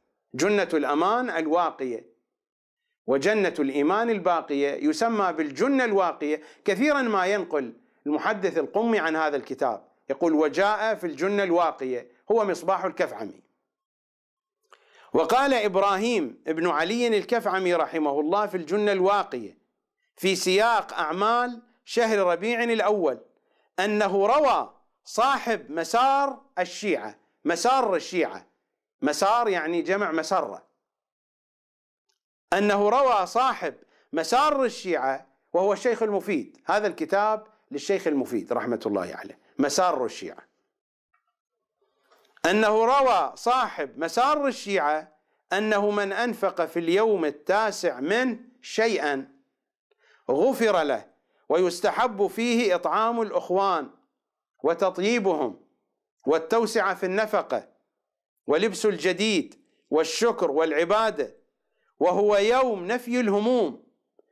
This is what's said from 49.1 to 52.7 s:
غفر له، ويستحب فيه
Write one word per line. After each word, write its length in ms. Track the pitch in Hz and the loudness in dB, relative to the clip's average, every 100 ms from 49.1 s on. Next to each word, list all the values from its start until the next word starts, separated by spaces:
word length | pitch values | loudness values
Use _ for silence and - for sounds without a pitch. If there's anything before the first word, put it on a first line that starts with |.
| 135 135 _ _ _ _ _ _ _ _ _ - | -4 -6 _ _ _ _ _ _ _ _ _ -2
غفر 520 | 135 247 247 220 185 | 2 2 2 2 2
له، 260 | 147 117 - _ _ _ - | 0 -2 -6 _ _ _ -2
ويستحب 760 | 160 180 175 202 - 247 202 190 | 2 2 0 -2 0 -2 0 -2
فيه 480 | 220 240 233 214 | 0 0 2 2